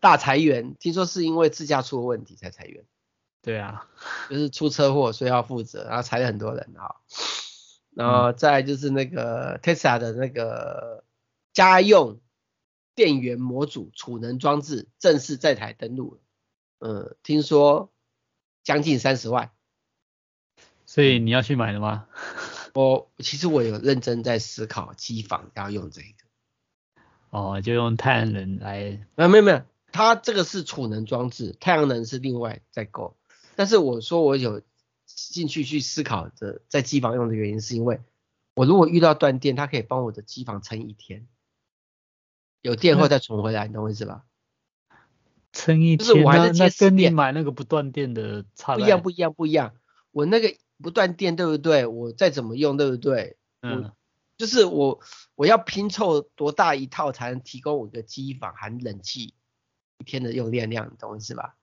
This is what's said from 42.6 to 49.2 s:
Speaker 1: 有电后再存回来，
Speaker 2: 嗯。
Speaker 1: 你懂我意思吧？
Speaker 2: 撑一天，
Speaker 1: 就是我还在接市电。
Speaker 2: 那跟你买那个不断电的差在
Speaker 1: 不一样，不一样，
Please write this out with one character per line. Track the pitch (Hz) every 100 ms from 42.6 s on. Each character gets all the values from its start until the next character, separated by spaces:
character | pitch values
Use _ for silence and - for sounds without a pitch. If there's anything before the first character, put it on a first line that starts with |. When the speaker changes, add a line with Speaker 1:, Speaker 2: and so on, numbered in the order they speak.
Speaker 1:
有 | - 117
电 | 175 143
后 | 151
再 | 139
存 | - 110
回 | 107
来， | 110 104
Speaker 2:
嗯。 |
Speaker 1:
你 |
懂 | 107
我 | 107
意 |
思 | 104
吧？ | 104 98 _ _ _ _ _ _ _ _ _ _ _ _ _
Speaker 2:
撑 | - - 160
一 | 165 160
天， |
Speaker 1:
就 |
是 | 220 220
我 | 151
还 | 143
在 | 170
接 | 170 185
市 | -
电。 | 196
Speaker 2:
那 | 190
跟 |
你 | 175
买 | 165 135
那 | 143
个 | 151
不 | 123
断 | 127 151 139
电 | 127 135
的 | 117 110 104 101
差 | _ - 127
在 |
Speaker 1:
不 |
一 | 202
样， | 185
不 | 180
一 |
样， | 175